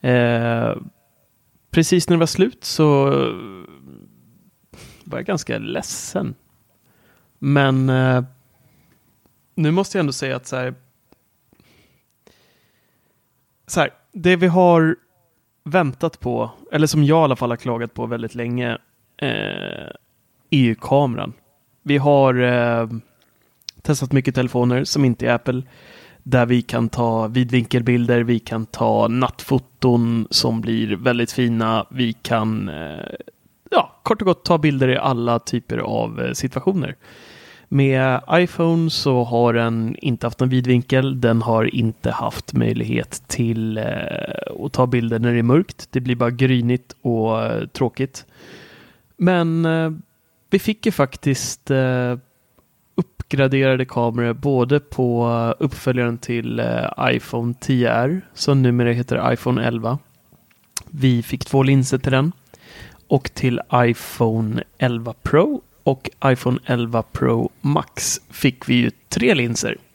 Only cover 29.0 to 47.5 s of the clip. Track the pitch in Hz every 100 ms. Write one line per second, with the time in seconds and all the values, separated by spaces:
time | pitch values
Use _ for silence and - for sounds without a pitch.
29 | 113 120 127 - - 135 - _ 131 120
30 | 117 117 110 - 127 113 113 113 110 98
31 | 123 120 117 - 123 113 110 113 - 131
32 | 120 113 - 117 110 110 98 73 78 78
33 | - - - _ _ _ - 349 - _
34 | - 220 190 170 - 170 151 139 131 127
35 | - 123 120 117 - 120 - 117 - 110
36 | 57 - 62 62 131 131 95 131 - -
37 | - - - - - - _ 139 139 131
38 | 131 127 - 165 175 - 165 165 165 -
39 | 143 127 120 117 120 117 117 113 113 -
40 | - 117 120 - 127 127 123 123 123 131
41 | 135 131 120 113 113 113 113 - 113 -
42 | 117 110 117 - - 131 113 113 110 117
43 | - - _ - 117 113 110 110 113 -
44 | - - - - - - - - 123 123
45 | 117 113 120 120 117 143 190 - - 131
46 | 127 123 120 120 131 127 117 123 _ -
47 | 127 113 110 110 113